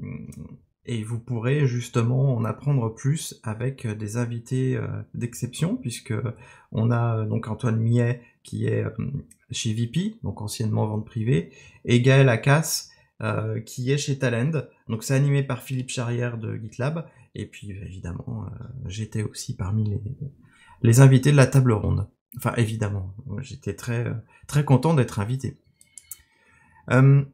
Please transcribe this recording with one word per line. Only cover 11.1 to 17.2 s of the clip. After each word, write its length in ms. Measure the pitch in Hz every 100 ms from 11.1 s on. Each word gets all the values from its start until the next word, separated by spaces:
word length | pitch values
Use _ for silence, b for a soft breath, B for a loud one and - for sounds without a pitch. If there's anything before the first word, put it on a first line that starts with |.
| 113 110 151 - B B B -
et 160 | 120
Gaël 260 | 123 135 135
Akas, 640 | 113 139 147 160 - - B B _
euh, 400 | 107 107 110 110
qui 280 | - - 127
est 80 | 143
chez 220 | 143 135
Talend. 440 | 127 117 139 156 - b -
Donc 160 | 110 -
c'est 100 | 135
animé 280 | 143 139
par 180 | 135 120
Philippe 280 | - 131 127
Charrière 480 | - 120 120 120 117
de 200 | 107 107
GitLab, 500 | 110 - 131 165 160 B